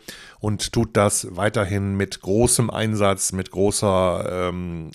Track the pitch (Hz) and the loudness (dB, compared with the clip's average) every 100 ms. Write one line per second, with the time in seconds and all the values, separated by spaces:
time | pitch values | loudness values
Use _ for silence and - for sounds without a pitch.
0 | - - - - 104 104 - 120 113 107 | -10 -20 -20 -6 -4 -2 -2 -2 2 2
1 | 101 - 104 87 104 110 92 101 98 98 | 2 2 -4 -4 -2 0 0 -2 -2 -2
2 | 98 - 90 104 123 - 117 - 110 104 | -2 -4 0 4 4 4 0 -2 -2 2
3 | 101 95 - 95 90 90 101 - 104 92 | 2 2 -2 -4 -4 0 0 2 2 4
4 | 92 90 - 90 90 90 87 85 78 | 2 0 -2 -2 -4 -4 -6 -8 -8